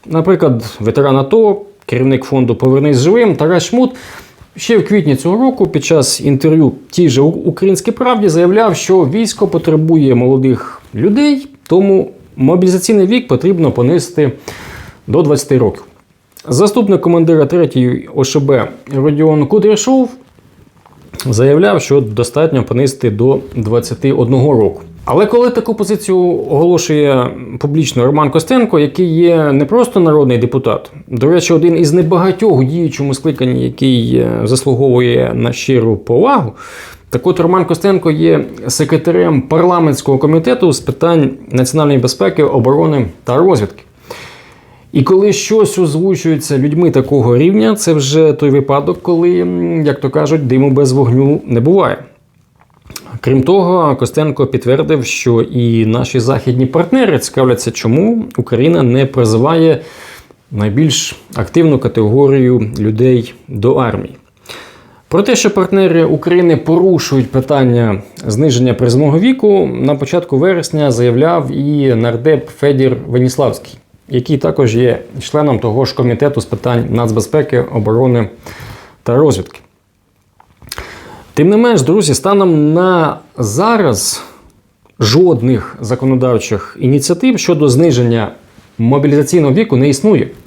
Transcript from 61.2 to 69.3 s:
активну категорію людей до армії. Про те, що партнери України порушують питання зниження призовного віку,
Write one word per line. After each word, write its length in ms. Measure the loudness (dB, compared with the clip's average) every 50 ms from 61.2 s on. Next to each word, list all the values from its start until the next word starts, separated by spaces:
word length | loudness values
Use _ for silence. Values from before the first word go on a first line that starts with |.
| -20 -12 -8
активну 440 | -8 -6 -2 0 2 2 2 2 2
категорію 920 | 0 -2 0 0 0 2 2 4 4 4 4 4 2 2 2 0 0 -2 -4 -4
людей 540 | -2 -2 0 2 2 2 2 2 0 -4 -12 -20 -18
до 260 | -12 -8 -2 0 0 0
армії. 420 | 2 0 -2 -4 -6 -8 -10 -14 -20 _ _ _ _ _ -20 -20 -20 -20 -20 -20 -20 -20 -20 _ _ _
Про 160 | -4 -2 -2 0
те, 120 | 0 0
що 140 | 0 0 -2
партнери 560 | 0 0 -2 0 0 0 2 2 2 2 2
України 520 | 2 0 -2 0 0 0 2 2 2 2
порушують 720 | 0 0 0 0 2 2 2 2 0 0 0 0 0 -2 0
питання 720 | -2 -4 -2 0 0 0 2 2 2 2 0 0 -2 -4 -8 -14 -20 -12 -8
зниження 460 | -6 -2 0 0 2 2 2 2 0 0
призовного 460 | 0 0 0 2 2 2 2 2 2
віку, 500 | 2 0